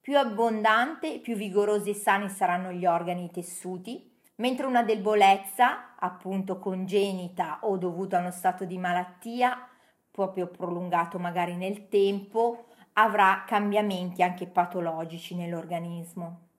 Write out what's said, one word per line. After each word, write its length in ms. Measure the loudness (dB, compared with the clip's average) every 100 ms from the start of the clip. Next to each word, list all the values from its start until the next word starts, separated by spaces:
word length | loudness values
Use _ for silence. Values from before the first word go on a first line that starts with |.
Più 160 | 4 2
abbondante, 1000 | 4 2 0 2 4 4 2 -2 -8 -8
più 180 | -6 -6
vigorosi 540 | 0 0 2 2 0
e 40 |
sani 340 | -2 2 2 2
saranno 440 | 0 0 0 -2
gli 140 | -2 2
organi 360 | 2 0 -6
e 20 |
i 60 | -6
tessuti, 800 | -10 -10 -12 -10 -10 -10 -14 -14 _ _ -4
mentre 300 | -2 -2 0
una 160 | 2
debolezza, 1120 | 2 0 2 6 8 6 2 2 2 2 -10 -8
appunto 640 | -8 -6 -6 -6 -4 -6
congenita 1000 | -6 -6 0 2 2 -2 -8 -4 -4 -2
o 140 | -2 -2
dovuta 400 | -2 -4 -2 0
a 40 |
uno 100 | -2
stato 340 | -2 -2 -2
di 140 | -6 -4
malattia, 880 | -2 -2 -2 -10 -10 0 0 0 -12 _ _ _ _
proprio 360 | -4 -4 -2 -6
prolungato 720 | -6 -6 -4 -2 0 0 -2
magari 380 | -4 -2 -2 -2
nel 320 | -4 -6 0
tempo, 800 | 2 4 2 -4 0 0 0 -14 _ -4
avrà 500 | 4 4 6 6 6 2
cambiamenti 760 | 0 2 2 0 -2 -6 0
anche 240 | 0 0 -2
patologici 880 | 0 0 0 -4 -4 -6 -10 -10
nell'organismo. 1120 | -8 -6 -6 -6 -6 -6 -10 -10 -10 -12 -12 _